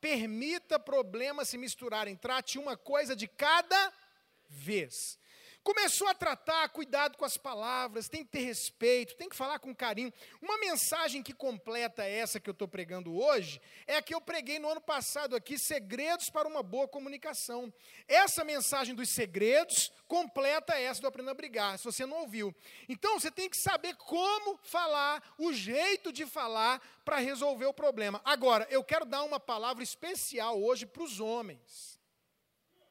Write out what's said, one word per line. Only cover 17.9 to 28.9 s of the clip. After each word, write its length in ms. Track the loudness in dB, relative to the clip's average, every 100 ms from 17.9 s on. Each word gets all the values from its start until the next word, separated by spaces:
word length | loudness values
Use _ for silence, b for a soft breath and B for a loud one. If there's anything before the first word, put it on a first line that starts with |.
| B B
Essa 340 | 8 8 4
mensagem 500 | 0 0 0 0 -2
dos 180 | -2 -2
segredos 840 | -2 -2 2 6 6 4 2 0 B B
completa 680 | 0 0 0 2 2 0
essa 260 | 0 0 -2
do 60 | -4
Aprenda 240 | -6 -8
a 40 |
Brigar, 440 | -8 -4 0 0 -2
se 60 |
você 200 | -6 -6
não 180 | -4 -6
ouviu. 300 | -6 -4 -6 -8 B B B
Então, 320 | -2 2 2
você 100 | -2
tem 180 | -4 -4
que 80 | -2
saber 380 | 2 2 0
como 640 | -8 -4 0 2 2 0 -6
falar, 580 | -4 0 2 2 2 0 B B
o 140 | -2
jeito 600 | -2 0 2 2 2 -2
de 140 | -8 -6
falar 560 | -4 -2 2 2 2 B B
pra 140 | -2 0
resolver 480 | 0 0 0 0 -2
o 60 |
problema. 480 | 2 0 2 -2 0
Agora, 420 | 2 4 6 6 6
eu 140 | 0
quero 220 | 2